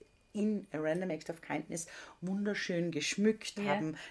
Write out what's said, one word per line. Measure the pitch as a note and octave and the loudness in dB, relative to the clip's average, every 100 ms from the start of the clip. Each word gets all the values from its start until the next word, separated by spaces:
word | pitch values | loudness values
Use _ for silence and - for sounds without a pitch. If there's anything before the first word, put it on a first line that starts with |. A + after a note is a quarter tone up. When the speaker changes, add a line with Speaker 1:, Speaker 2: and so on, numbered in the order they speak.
| - _ _ | -20 _ _
Speaker 1:
in | G#3 G#3 G#3 - | 0 2 0 -2
A | D#3 | -2
Random | D#3 E3+ F#3 | 0 0 0
Act | D#3 - | -2 -4
of | E3 | -8
Kindness | - D3+ - E3+ - - - - | -4 -4 -2 -6 -8 -12 -16 -8
wunderschön | F3+ G3 G#3 G3+ - E3+ E3+ | -2 0 0 0 0 2 2
geschmückt, | D#3+ - - G#3+ G#3+ - - | 0 0 4 4 4 -4 -2
Speaker 2:
Ja. | G3+ | 2
Speaker 1:
haben | G3 D#3+ D#3 - | 2 2 -4 -10